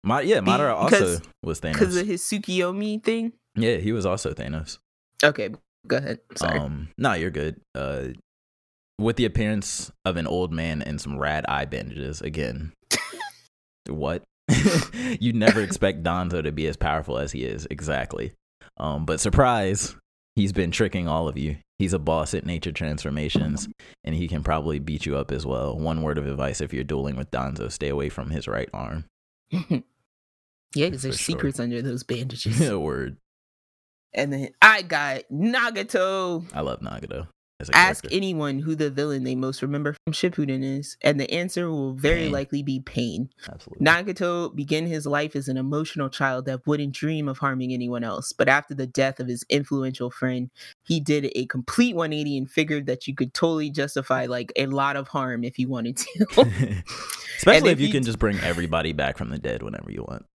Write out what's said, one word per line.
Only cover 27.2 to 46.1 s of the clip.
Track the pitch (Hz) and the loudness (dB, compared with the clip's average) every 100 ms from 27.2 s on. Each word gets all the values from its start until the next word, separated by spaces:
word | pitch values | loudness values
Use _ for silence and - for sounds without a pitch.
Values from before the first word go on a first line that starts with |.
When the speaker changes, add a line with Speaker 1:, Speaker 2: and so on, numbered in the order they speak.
| 69 | -4
Speaker 1:
Danzo, | 62 65 - 55 | -4 -4 -4 -6
stay | - 71 | -4 -2
away | 71 71 | -2 -2
from | 67 67 | -4 -6
his | 76 - | -4 -4
right | 53 57 | -4 -4
arm. | 50 - 80 78 _ _ _ _ | -6 -6 -6 -10 _ _ _ _
Speaker 2:
<laughs> | 180 - 135 - _ _ _ _ _ _ _ _ | -6 0 -2 -2 _ _ _ _ _ _ _ _
Yeah, | 143 165 | 0 0
'cause | 135 | 0
there's | 135 120 | -4 -4
Speaker 1:
For | |
sure. | - | -2
Speaker 2:
secrets | 165 143 135 | 0 -2 0
under | 120 120 | -2 -2
those | 131 123 | -2 -4
Speaker 1:
<laughs> | |
Speaker 2:
bandages. | - 123 127 117 113 117 151 | -4 -4 -4 -4 0 2 2
Speaker 1:
Word. | 98 76 65 65 67 _ _ _ _ _ _ _ _ _ | 2 0 -2 -4 -8 _ _ _ _ _ _ _ _ _
Speaker 2:
And | - 139 | -2 -2
then | 139 135 _ | -2 -6 _
I | 214 214 | 8 8
got | 180 156 143 135 - | 2 -2 0 -4 -4
Nagato. | 143 214 254 233 220 208 208 185 190 180 175 170 | 0 2 2 0 -2 -2 2 2 2 0 -2 -4
Speaker 1:
I | 76 | -4
love | 73 62 | -4 -4
Nagato | - 57 - 67 80 _ _ _ | -8 -8 -8 -10 -10 _ _ _
as | - | 4
a | - | 6
Speaker 2:
Ask | 185 - | 6 2
Speaker 1:
character. | 135 175 | -2 0
Speaker 2:
anyone | 190 165 147 135 | 0 0 -2 -2
who | 156 156 | -2 0
the | 151 | 0
villain | 139 151 139 | 0 -2 -2
they | 127 | -2
most | 127 131 135 | -2 -2 -2
remember | 135 143 147 151 - | -4 -2 -2 -4 -6
from | |
Shippuden | 156 180 - 143 131 | 0 0 0 -2 -2
is, | 135 139 147 - | -2 -4 -8 0
and | - 139 | 2 2
the | 135 | 0
answer | 165 180 175 175 | -2 -2 -2 -2
will | 156 135 | -2 -4
very | 131 147 170 156 | 0 2 2 2
Speaker 1:
Pain. | |
Speaker 2:
likely | 143 139 143 | -2 -2 -4
be | 143 131 | -2 -4
Pain. | 127 - 120 98 131 _ - | -4 -4 -2 -4 -6 _ -18
Speaker 1:
Absolutely. | - - - | -18 -18 2
Speaker 2:
Nagato | 151 170 196 185 175 175 170 | 4 4 2 -2 -2 -2 -4
began | 147 143 156 170 | -6 -2 0 0
his | 160 147 | -2 0
life | 147 151 | 0 0
as | 147 135 | -2 -2
an | 131 | -2
emotional | 131 147 156 156 | 0 0 -2 -4
child | 135 | -4